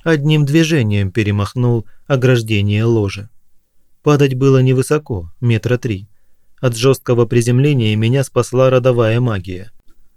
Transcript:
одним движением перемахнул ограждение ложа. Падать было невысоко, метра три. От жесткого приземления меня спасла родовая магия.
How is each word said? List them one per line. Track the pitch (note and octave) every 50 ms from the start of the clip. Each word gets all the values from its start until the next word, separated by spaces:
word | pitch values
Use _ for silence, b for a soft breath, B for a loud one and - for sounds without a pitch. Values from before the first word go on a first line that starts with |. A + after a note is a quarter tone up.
| -
одним | E3 E3 D3+ C#3 D#3 D#3 D3+ D3
движением | C3+ D3 E3 E3 D3+ E3+ D3 A#2 G#2+ G#2 G2+ G2+ F#2+
перемахнул | - A#2 G#2+ G#2 G#2 G2+ G2+ - - B2+ B2 A#2+ A#2+ A2+ - - - - -
ограждение | - C#3+ B2+ A#2+ B2+ B2+ A#2+ A2 G#2+ A2 G2+ G2+ G2+ G#2 G#2+ A2+
ложа. | A#2 A#2 A2+ G#2 G2 - G2 G2+ - - - _ - - - _ _ _ _ _ _ _ _ -
Падать | D3+ D3 C3+ C#3+ C#3 C3
было | B2+ C3+ C3+ C3+ C3 B2+
невысоко, | C3 C3 C3 B2+ - D3+ D3+ D3+ - A#2+ F#2 E2+ - - -
метра | B2 A#2+ A#2 G#2+ - A2+ B2 B2
три. | - A#2+ G#2 F#2+ G2+ - _ - _ _ - _ _ _ - -
От | - B2+ A#2
жесткого | A2 B2 C3+ C3 - - - B2 A#2 A#2+
приземления | - B2+ A#2+ A#2 A#2+ B2 B2+ C#3 D3+ D3 B2+ A2+ G#2+ G#2+
меня | G#2+ A2 A2+ B2+ C#3 C3
спасла | - - B2+ A#2 - B2 B2+ C3 C3
родовая | C3 B2+ A#2+ C3 B2 A#2+ A#2 A2 A2+ A#2+
магия. | B2+ A#2+ G#2+ G2 F2 F#2+ F#2 F2+ F#2+ - - - _ - - - - - _